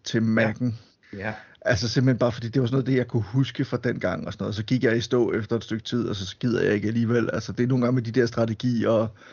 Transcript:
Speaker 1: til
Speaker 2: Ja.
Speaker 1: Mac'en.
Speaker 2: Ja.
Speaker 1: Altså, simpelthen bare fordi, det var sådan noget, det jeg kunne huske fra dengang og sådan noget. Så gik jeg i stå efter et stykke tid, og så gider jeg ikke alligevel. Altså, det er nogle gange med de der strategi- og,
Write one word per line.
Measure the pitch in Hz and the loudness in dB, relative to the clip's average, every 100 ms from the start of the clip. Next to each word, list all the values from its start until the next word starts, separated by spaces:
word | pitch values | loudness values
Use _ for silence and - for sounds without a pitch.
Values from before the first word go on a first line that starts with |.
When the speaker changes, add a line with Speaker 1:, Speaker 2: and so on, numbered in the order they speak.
Speaker 1:
til | - 120 110 110 | -4 0 2 4
Speaker 2:
Ja. | 113 | 2
Speaker 1:
Mac'en. | - 123 113 - _ _ 101 | 0 -2 -4 -10 _ _ -10
Speaker 2:
Ja. | 104 107 - - | -8 -8 -12 -6
Speaker 1:
Altså, | - 110 117 | 0 0 0
simpelthen | 139 131 117 | 2 2 4
bare | 123 | 2
fordi, | 110 113 | 0 -4
det | 135 | 0
var | 120 | 0
sådan | 135 | 0
noget, | 120 | 0
det | 131 | 0
jeg | 123 | 0
kunne | 120 | -2
huske | 101 135 135 - 135 | 0 0 0 -2 -4
fra | 123 | -2
dengang | 123 90 92 92 92 | -2 -2 -2 -4 -6
og | |
sådan | - | -6
noget. | 98 98 | -6 -4
Så | |
gik | 107 127 | -2 2
jeg | 120 117 | 2 2
i | |
stå | 113 123 113 | 2 2 2
efter | 92 107 117 | 0 -2 -4
et | |
stykke | - 110 | -2 -6
tid, | - 120 87 | -4 -2 -2
og | 95 | -4
så | 95 - | -8 -4
gider | 123 104 | -2 0
jeg | 92 | 2
ikke | 101 104 | 2 0
alligevel. | 117 113 120 110 | 0 2 2 0
Altså, | - - | -2 -4
det | 110 | -2
er | 123 | 2
nogle | 131 120 | 2 2
gange | 127 | 2
med | |
de | 117 | 0
der | 120 117 | 2 2
strategi- | 117 117 107 127 120 107 | 2 -2 0 0 0 2
og, | 110 113 - - | 2 2 -4 -20